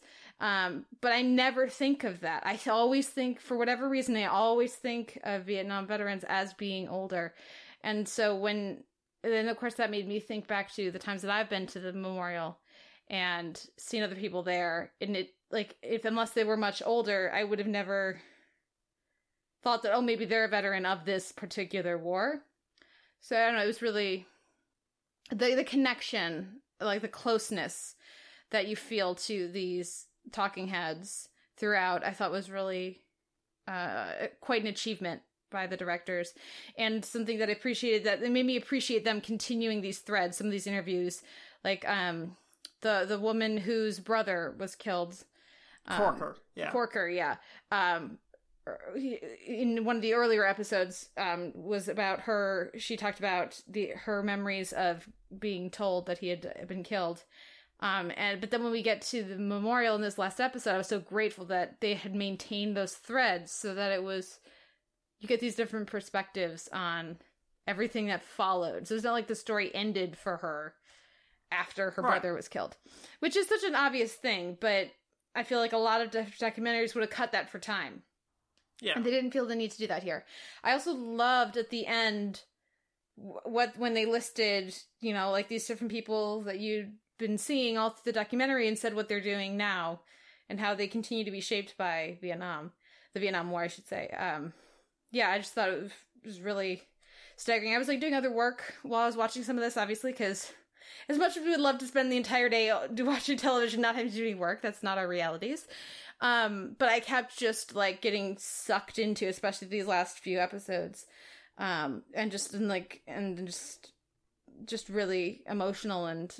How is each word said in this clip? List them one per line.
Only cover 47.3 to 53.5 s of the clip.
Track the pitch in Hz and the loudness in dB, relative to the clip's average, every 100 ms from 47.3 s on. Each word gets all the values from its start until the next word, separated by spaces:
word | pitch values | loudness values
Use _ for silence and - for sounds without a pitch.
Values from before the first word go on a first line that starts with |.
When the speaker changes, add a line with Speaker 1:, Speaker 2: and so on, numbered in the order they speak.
| - - - - | -2 -8 -16 -2
Speaker 1:
Um, | 202 180 170 139 - _ - _ _ - - - 214 | 2 2 2 -2 -12 _ -20 _ _ -12 -12 -8 -6
he, | 262 233 - 113 101 | -4 -4 -8 -10 -6
in | 233 247 226 220 | 0 2 2 2
one | 233 | 2
of | |
the | 214 233 | 4 4
earlier | 240 214 | 6 6
episodes, | 196 196 202 202 185 - - - | 4 2 2 2 0 -4 -10 -4
um, | 185 175 170 | -2 -2 -4
was | - 175 202 190 | -6 -2 -2 0
about | 196 196 190 | 0 0 0
her, | - 208 196 190 180 226 | 0 2 2 0 -2 -6
she | - 220 | -6 -2
talked | 208 196 | -2 0
about | 196 180 175 | 0 2 0